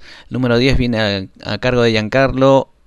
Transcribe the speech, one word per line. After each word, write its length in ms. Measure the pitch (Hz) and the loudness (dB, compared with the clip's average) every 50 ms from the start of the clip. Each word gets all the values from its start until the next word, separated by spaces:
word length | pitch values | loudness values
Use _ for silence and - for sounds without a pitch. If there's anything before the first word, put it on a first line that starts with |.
| - - - - - - | -8 -10 -18 -20 -16 -10
El 40 | - | -6
número 220 | 120 127 123 120 | -4 -2 0 0
diez 220 | 120 123 135 127 127 | 2 2 2 2 2
viene 500 | 127 120 120 110 110 104 101 98 95 - - - - | 0 0 -2 -2 -2 -2 -2 -4 -6 -10 -14 -16 -12
a, 80 | 101 107 | -10 -8
a 60 | 101 | -6
cargo 240 | - 127 123 123 120 | -4 -2 0 0 2
de 80 | 117 | 2
Giancarlo 800 | 110 107 107 107 110 131 139 131 127 131 135 135 135 135 - - _ _ _ | 0 0 -2 -2 0 0 0 0 0 2 2 4 4 2 2 -2 _ _ _